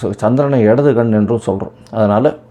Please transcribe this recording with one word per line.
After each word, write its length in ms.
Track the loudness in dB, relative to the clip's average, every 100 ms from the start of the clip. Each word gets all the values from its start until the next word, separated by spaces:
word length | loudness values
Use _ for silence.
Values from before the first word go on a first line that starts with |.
ச-, 100 | -8
சந்திரனை 500 | -4 -2 0 0 2
இடது 320 | 2 2 2
கண் 180 | 2 0
என்றும் 300 | 0 0 -2 -4
சொல்றோம். 260 | -6 -8 -16 -12
அதனால 440 | -2 0 2 0 -2 -10